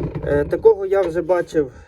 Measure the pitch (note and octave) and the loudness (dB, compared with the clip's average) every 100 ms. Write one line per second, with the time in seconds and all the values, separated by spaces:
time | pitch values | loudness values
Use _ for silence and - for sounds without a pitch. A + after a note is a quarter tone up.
0 | - - - C#3+ D3 - A4 G3 G3 G3 | -6 -8 -2 -2 0 2 4 4 2 0
1 | F3 E3 E3 F3+ E3+ E3 C3+ - | 0 -2 0 0 0 -2 -4 -6